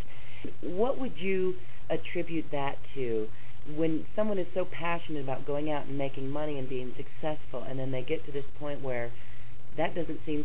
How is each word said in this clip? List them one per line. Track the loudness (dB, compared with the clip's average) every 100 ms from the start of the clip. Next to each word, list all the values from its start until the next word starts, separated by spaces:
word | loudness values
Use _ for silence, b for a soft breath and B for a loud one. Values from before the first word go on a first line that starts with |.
| 0 B B B B 0
What | 0 0 0 0
would | 0 0
you | 0 2 2 0 B B B
attribute | 0 0 0 0 0 0
that | 0 0 0 0
to? | 0 0 0 0 B B B 0 0
When | 0 0 0 0
someone | 0 0
is | 0
so | 0
passionate | 0 0 0 0 0 0
about | 0 0 0
going | 0 0
out | 0 0
and | 0
making | 0 0 0
money | 0 0 0
and | 0
being | 0 0 0
successful, | 0 0 0 0 0 0
and | 0 0
then | 0
they | 0
get | 0 0 0
to |
this | 0 0 0
point | -2 -2
where | 0 0 0 0 B B B B 0 0
that | 0
doesn't | 0 0 0 0
seem | 0